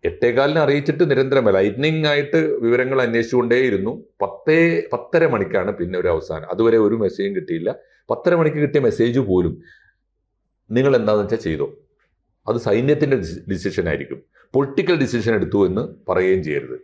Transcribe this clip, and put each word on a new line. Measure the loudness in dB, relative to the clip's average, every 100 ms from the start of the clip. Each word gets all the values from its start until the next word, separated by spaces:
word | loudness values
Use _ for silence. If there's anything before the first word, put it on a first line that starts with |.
| -6
എട്ടേകാലിന് | -2 0 2 2 2
അറിയിച്ചിട്ട് | 2 0 -2 0 2
നിരന്തരമായി | 2 2 2 2 2
ലൈറ്റ്നിങ് | 2 0 -2 0 0
ആയിട്ട് | 0 0 0
വിവരങ്ങൾ | 0 0 2 2 2 0
അന്വേഷിച്ചുകൊണ്ടേയിരുന്നു. | 0 0 0 0 2 2 2 0 -4 -6 -14 _
പത്തേ, | -6 -4 0 4 4 2 -2
പത്തര | -6 -2 2 2
മണിക്കാണ് | 0 0 -2 -2
പിന്നെ | -4 -4 -2
ഒരു | 0
അവസാനം. | -2 -4 -10 -8
അതുവരെ | 0 4 4
ഒരു | 4 2
മെസ്സേജും | -2 -2 -4 -4
കിട്ടിയില്ല. | -6 -4 -4 -6 _ _ _
പത്തര | -2 2 2
മണിക്ക് | 2 0
കിട്ടിയ | 0 2
മെസ്സേജ് | 0 2 2 2
പോലും, | 2 2 0 -4 -16 _ _ _ _ _ _ _ _ _ _
"നിങ്ങൾ | 0 2 2
എന്താണെന്ന് | 2 0
വെച്ചാൽ | 0 -4
ചെയ്തോ, | -4 -4 -6 -8 _ _ _ _ _ _ -4
അത് | -4
സൈന്യത്തിന്റെ | 0 0 2 0 2 0
ഡിസി-, | -2 -12 -8
ഡിസിഷൻ | -6 -4 -4 -4
ആയിരിക്കും, | -4 -6 -14 _ _ _
പൊളിറ്റിക്കൽ | -2 -2 -2 0 0
ഡിസിഷൻ | 0 -2 0
എടുത്തു | -2 0 2 2
എന്ന് | 0 -6 -10 -4
പറയുകയും | 0 2 0
ചെയ്യരുത്" | 0 -6 -6 -14